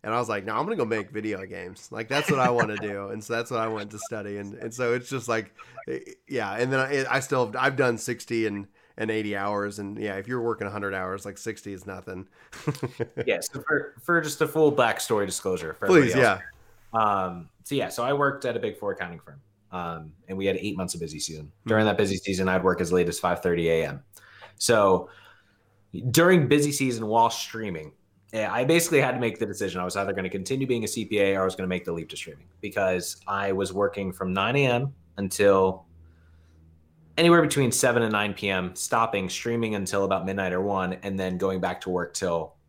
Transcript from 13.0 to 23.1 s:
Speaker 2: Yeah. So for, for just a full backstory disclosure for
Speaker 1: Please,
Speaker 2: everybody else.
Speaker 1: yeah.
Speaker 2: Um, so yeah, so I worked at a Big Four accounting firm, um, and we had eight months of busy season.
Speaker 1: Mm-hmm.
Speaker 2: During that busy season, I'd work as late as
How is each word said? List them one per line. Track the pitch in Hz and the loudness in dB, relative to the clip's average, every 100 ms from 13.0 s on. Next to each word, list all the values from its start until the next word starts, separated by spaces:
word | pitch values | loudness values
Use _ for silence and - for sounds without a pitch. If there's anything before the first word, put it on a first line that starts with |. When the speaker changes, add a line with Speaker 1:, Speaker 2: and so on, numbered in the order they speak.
| 151 - - | -8 -4 -2
Speaker 2:
Yeah. | - | -2
So | - 135 | -2 -8
for, | - 147 - - | -2 -2 -2 -10
for | - 170 | 0 0
just | 151 - | 0 -2
a | 151 | 0
full | 156 156 | 4 4
backstory | 143 117 104 - 107 98 | 6 2 2 0 0 0
disclosure | - 95 90 80 | -2 -2 -4 -4
for | - 101 | -4 6
Speaker 1:
Please, | 180 131 | 8 8
Speaker 2:
everybody | 123 120 | 6 4
else. | 95 - - - - - | 4 -4 -20 -20 -20 -4
Speaker 1:
yeah. | 113 | 2
Speaker 2:
Um, | 107 98 92 90 80 _ | 4 2 0 -6 -14 _
so | - | -4
yeah, | 139 95 | -2 -2
so | - | -2
I | 123 | -2
worked | 143 143 135 127 | 2 0 0 -4
at | 113 | -2
a | |
Big | 110 104 | -4 -4
Four | 104 | -6
accounting | 95 90 85 | -6 -8 -10
firm, | - 69 _ _ _ | -18 -20 _ _ _
um, | 90 85 82 78 - - | -8 -6 -8 -12 -20 -10
and | 95 | -2
we | 98 | 0
had | 90 | 0
eight | 104 98 | -4 -4
months | 90 | -6
of | 85 | -6
busy | 82 78 | -8 -8
season. | - 78 73 | -10 -10 -14
Speaker 1:
Mm-hmm. | _ 117 | _ 2
Speaker 2:
During | 107 107 | 4 4
that | 98 | 4
busy | 101 95 | 2 0
season, | 101 92 92 | -2 0 2
I'd | 92 | 4
work | 92 87 | 2 2
as | 85 | 2
late | 90 | 2
as | 87 | 2